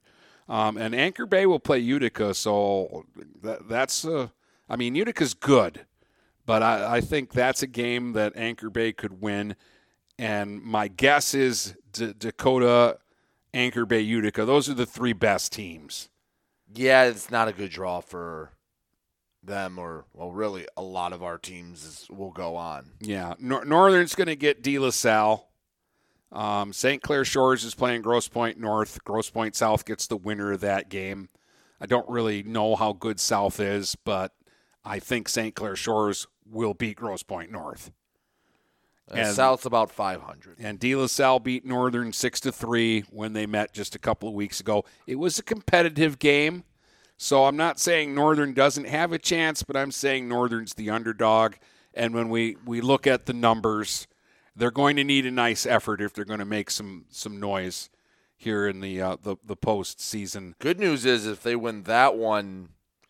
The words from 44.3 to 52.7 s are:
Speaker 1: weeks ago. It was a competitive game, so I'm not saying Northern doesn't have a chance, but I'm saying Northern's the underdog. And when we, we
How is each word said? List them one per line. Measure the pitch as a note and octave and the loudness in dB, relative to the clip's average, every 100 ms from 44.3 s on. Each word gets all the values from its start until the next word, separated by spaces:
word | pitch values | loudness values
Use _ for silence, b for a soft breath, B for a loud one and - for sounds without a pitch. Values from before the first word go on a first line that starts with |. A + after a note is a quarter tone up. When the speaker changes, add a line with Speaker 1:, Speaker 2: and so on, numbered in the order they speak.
| G#2 | -6
Speaker 1:
weeks | G2+ - | -6 -6
ago. | A2 G#2 - b b | 0 0 -2 b b
It | C3 | -2
was | F3 D3 | -2 -2
a | |
competitive | - A3 - F3 E3+ D3 D#3 C3+ | -4 -6 2 4 4 2 0 2
game, | D3 C#3+ D3+ F3 - b b b b b | 4 4 2 -4 -14 b b b b b
so | - C#3 | 2 4
I'm | C3+ D3 | 4 4
not | E3 - | -2 0
saying | F3 E3 D3 C#3+ | 0 2 0 2
Northern | D3+ D3+ C#3+ | 4 4 2
doesn't | C3 C#3 C#3 A#2 | 4 4 2 -4
have | D3+ E3+ | -2 0
a | D#3+ | -2
chance, | - E3 D#3+ D3+ | -2 0 0 -2
but | - C3+ | -4 -4
I'm | C#3 | -4
saying | - C#3 C3 A#2+ | -2 0 0 -2
Northern's | A#2+ B2 A2+ A2 - | 0 0 -2 -6 -8
the | G#2+ | -2
underdog. | A2+ A2+ G#2+ A2 A2 A2 - b b b | -2 -2 2 4 6 4 0 b b b
And | - A#2 | -4 -2
when | A#2 A2+ | 0 0
we, | A#2 A2+ - | 0 -2 -4
we | A#2+ | -8